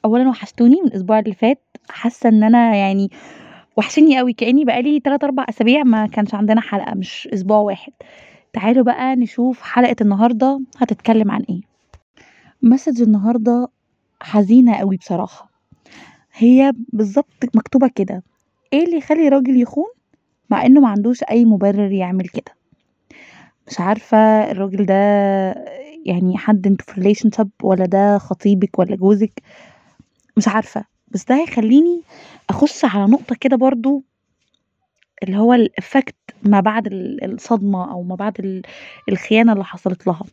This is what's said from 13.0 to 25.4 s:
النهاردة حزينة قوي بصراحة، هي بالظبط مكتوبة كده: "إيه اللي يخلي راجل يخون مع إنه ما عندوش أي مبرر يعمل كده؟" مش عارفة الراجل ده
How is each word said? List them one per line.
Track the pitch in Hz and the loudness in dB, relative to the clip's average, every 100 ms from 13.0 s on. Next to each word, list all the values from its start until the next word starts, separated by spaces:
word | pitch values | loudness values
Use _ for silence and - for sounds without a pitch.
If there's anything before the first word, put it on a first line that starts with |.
النهاردة | 226 208 208 240 220 240 247 _ _ _ _ _ | 2 2 0 0 0 -2 -4 _ _ _ _ _
حزينة | - 214 196 240 247 208 | -2 0 4 6 6 2
قوي | 196 190 | -2 -6
بصراحة، | - 175 185 - _ _ _ _ _ - - _ _ | -6 -8 -8 -14 _ _ _ _ _ -20 -20 _ _
هي | - 233 254 277 240 233 | 0 4 6 4 -2 -8
بالظبط | 214 208 190 - _ 247 220 | -6 -2 -4 -6 _ -2 -2
مكتوبة | - 262 262 - | 0 0 0 -2
كده: | 190 185 _ _ _ _ _ | -8 -8 _ _ _ _ _
"إيه | 277 339 | -2 -2
اللي | 330 | -4
يخلي | - 311 302 | -2 0 2
راجل | 277 254 254 | 2 2 0
يخون | 240 - 403 494 _ _ _ _ _ | 0 -4 -8 _ _ _ _ _ _
مع | 202 247 | 0 6
إنه | 277 | 6
ما | 254 | 6
عندوش | 202 214 247 | 2 -2 -4
أي | - 226 233 | -2 2 4
مبرر | 202 202 202 202 | 4 2 0 -2
يعمل | 196 180 185 180 | -2 -4 -4 -6
كده؟" | 233 - _ _ _ _ _ _ - - - _ _ - | -10 -14 _ _ _ _ _ _ -20 -20 -20 _ _ -16
مش | - | -6
عارفة | 180 220 - 214 220 214 214 | -4 -4 0 2 4 2 0
الراجل | 190 196 190 196 | -4 -6 -4 0
ده | 196 208 208 202 196 | 2 2 2 0 -2